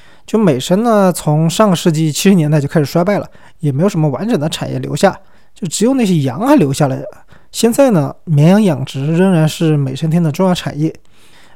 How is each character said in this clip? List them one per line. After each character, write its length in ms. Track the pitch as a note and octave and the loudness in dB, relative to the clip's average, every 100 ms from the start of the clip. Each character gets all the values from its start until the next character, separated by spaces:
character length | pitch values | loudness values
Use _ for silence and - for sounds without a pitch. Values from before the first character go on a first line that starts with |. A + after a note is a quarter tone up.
| - - - | -20 -20 -4
就 100 | G#3+ | 0
美 200 | G3+ B2+ | 2 0
声 240 | - F#3 | 0 0
呢， 300 | A#3+ G#3+ F#3 | 2 2 2
从 360 | E3 D#3 D3+ D#3+ | 0 -2 0 0
上 220 | - A3 | 2 2
个 60 | E3+ | 2
世 140 | F3+ | 0
纪 180 | D#3 D#3+ | 0 -2
七 180 | C#3+ G3 | 0 2
十 60 | |
年 160 | G3 D3+ | 2 2
代 100 | D3+ | 0
就 60 | C#3+ | 0
开 140 | E3+ | -2
始 40 | |
衰 200 | C#3+ E3+ | 0 -2
败 140 | F3+ G3 | -2 -2
了， 80 | - - - - | -6 -14 -20 -6
也 100 | D3 | -4
没 120 | C3+ | 0
有 40 | G3 | 0
什 100 | F3 | 0
么 100 | D#3 | -2
完 200 | B2 G#3 | -2 -4
整 100 | G#3 | -2
的 100 | D#3 | -4
产 220 | - C3+ | -6 -6
业 80 | C3 | -6
留 160 | C3+ | -6
下， 220 | D3 G3 - - - - | 0 0 0 -12 -20 -20
就 120 | - F3+ | -12 -8
只 160 | - | -2
有 100 | A3+ | 0
那 100 | C4+ | 2
些 120 | G#3+ E3+ | 0 0
羊 280 | C3+ D3+ B3 | -2 -2 2
还 100 | D4 | 2
留 160 | C#3+ | 2
下 160 | C3+ C#3+ | 0 -2
来 80 | C3 | -2
了。 120 | - - - - - | -10 -18 -20 -20 -14
现 220 | - A3+ | -2 0
在 180 | A#3 C4+ | 2 2
呢， 240 | F#3 C3+ - | 2 0 -6
绵 240 | - C#3+ D#3 | -2 2 4
羊 120 | G3+ | 4
养 220 | G#3 C3 | 2 0
殖 320 | C3 C3+ C#3+ E3 | -6 -6 -2 0
仍 160 | F#3+ | 2
然 160 | E3+ D#3 | 2 0
是 260 | - E3 | 0 0
美 220 | D3+ C3+ C3+ | 0 -2 -4
声 140 | D#3+ | -2
町 120 | E3+ | 0
的 80 | E3 | 0
重 160 | C#3+ F#3+ | 0 0
要 80 | |
产 240 | F3 D#3+ C#3+ | -2 -6 -4
业。 160 | D#3+ - - - - - - | -6 -6 -18 -20 -20 -20 -20